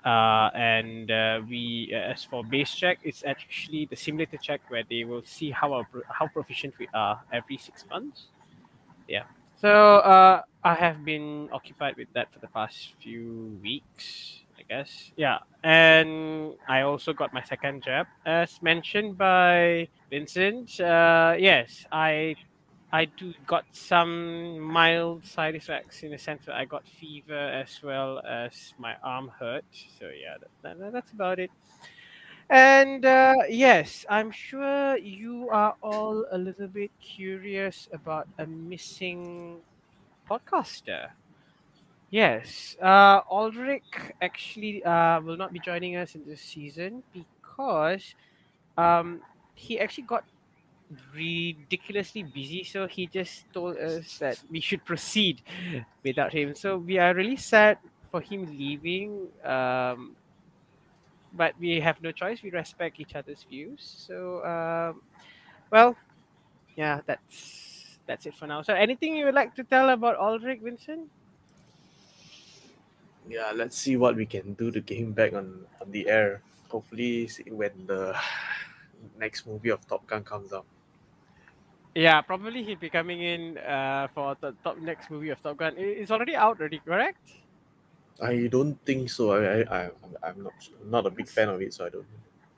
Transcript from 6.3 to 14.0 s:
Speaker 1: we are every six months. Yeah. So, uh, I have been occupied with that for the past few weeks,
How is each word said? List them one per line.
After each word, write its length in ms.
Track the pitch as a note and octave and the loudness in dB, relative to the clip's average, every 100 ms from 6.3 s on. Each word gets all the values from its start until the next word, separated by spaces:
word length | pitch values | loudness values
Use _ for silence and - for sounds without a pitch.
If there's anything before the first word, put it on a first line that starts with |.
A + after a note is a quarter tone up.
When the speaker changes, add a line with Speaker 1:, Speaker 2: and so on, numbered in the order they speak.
| D#3 - - C#3 - | -6 -10 -10 -10 -10
Speaker 1:
we 100 | - | -8
are 260 | A2 G#2 A2 - | -2 -2 -4 -6
every 240 | A#2 - C3+ | -8 -8 -12
six 260 | - - - | -14 -20 -14
months. 380 | F#3 C#4+ - - _ _ - _ _ _ _ - | -12 -12 -18 -20 _ _ -20 _ _ _ _ -8
Yeah. 160 | G2+ - _ _ _ | -8 -8 _ _ _
So, 400 | G#3 G#3 G#3 G3+ G3 | 6 10 12 10 10
uh, 380 | F#3+ F#3+ F#3 - _ | 12 12 8 2 _
I 120 | F3 E3 | 2 4
have 280 | E3+ D#3 | 2 0
been 460 | D3 D3+ D3+ D3 D3 | -6 -6 -6 -10 -8
occupied 460 | C3+ - - C#3+ - | -10 -12 -8 -6 -6
with 160 | C3 | -8
that 180 | A#2+ - | -6 -6
for 60 | - | -10
the 120 | - | -10
past 440 | A2 A2 - - - | -6 -6 -8 -20 -20
few 560 | A2+ A#2 A#2 A2+ A2+ G#2 | -16 -14 -12 -12 -14 -12
weeks, 800 | G2+ C#3+ - - | -10 -10 -12 -18